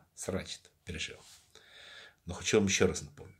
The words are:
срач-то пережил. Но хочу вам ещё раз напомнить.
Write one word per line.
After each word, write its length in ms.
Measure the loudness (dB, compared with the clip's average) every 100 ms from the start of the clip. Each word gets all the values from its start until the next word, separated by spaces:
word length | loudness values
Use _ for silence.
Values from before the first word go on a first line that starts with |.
| _ -10
срач-то 540 | -4 -4 -4 -12 -18 _ -10
пережил. 340 | -8 -8 -12 -20 -20 _ -20 -20 -20 -20 -20 -20 _ -12
Но 80 |
хочу 240 | -6 4 4
вам 100 | 6
ещё 200 | 6 4
раз 140 | 2
напомнить. 340 | -8 -14 -18